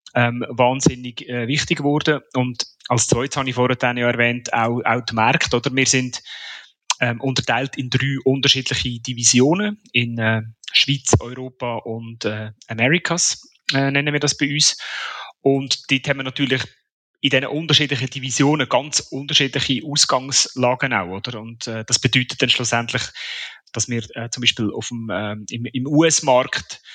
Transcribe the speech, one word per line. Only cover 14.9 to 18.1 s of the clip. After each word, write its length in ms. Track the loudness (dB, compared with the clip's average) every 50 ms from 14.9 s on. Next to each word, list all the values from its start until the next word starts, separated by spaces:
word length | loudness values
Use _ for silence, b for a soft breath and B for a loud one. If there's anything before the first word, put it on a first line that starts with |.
| B B B B B B B B B _
Und 500 | 2 2 2 2 0 -2 -4 -4 0 0
dort 180 | 0 0 0 -2
haben 100 | -4 -4
wir 60 | -4
natürlich 380 | -6 -2 -2 0 0 0 0 -2 -4 -10 _ _ _ _ _ _ _ _ _
in 100 | -2 0
diesen 160 | 2 2 0
unterschiedlichen 640 | 0 -2 -4 0 2 2 4 2 2 0 -2 -4 -6